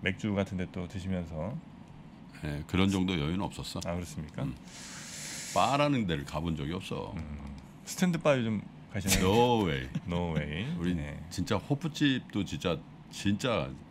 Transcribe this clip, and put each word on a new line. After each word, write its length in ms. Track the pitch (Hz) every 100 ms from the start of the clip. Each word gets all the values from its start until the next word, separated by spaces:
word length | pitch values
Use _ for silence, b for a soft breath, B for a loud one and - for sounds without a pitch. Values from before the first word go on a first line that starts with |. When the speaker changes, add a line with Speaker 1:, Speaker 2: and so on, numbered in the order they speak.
Speaker 1:
맥주 320 | 95 95 107
같은 240 | 98 95 92
데 80 | 87
또 160 | - 87
드시면서. 680 | 98 95 92 82 80 87 156 - - - - - - - -
Speaker 2:
네, 200 | 78 73 76
그런 240 | 90 98
정도 240 | 95 92 90
여유는 220 | 73 92
없었어. 400 | 87 - - 98 85
Speaker 1:
아, 80 |
그렇습니까? 480 | 87 87 - 76 -
Speaker 2:
음. 120 | - - B B B B B B B B B
바라는 520 | - 104 139 147 135 98
데를 180 | 76 71
가본 300 | 76 85 78
적이 180 | 71
없어. 400 | 90 - - - 69
Speaker 1:
음. 220 | 73 73 - - - - -
스탠드 320 | - 180 165
바 160 | 156 135
요즘 240 | 113 104 - - -
가시나요? 320 | 101 87 95 95
Speaker 2:
No 400 | 110 123 117 92
way. 200 | 69 65 - -
Speaker 1:
No 300 | 87 87 78
way. 300 | 73 76 135 87
Speaker 2:
우리 160 | 87
Speaker 1:
네. 240 | 85 73 73 78
Speaker 2:
진짜 260 | - 87 101
호프집도 880 | - 147 160 - 147 127 - 104
진짜, 320 | 95 - 92 78 - - -
진짜 600 | - 98 101 135 104 67 69 -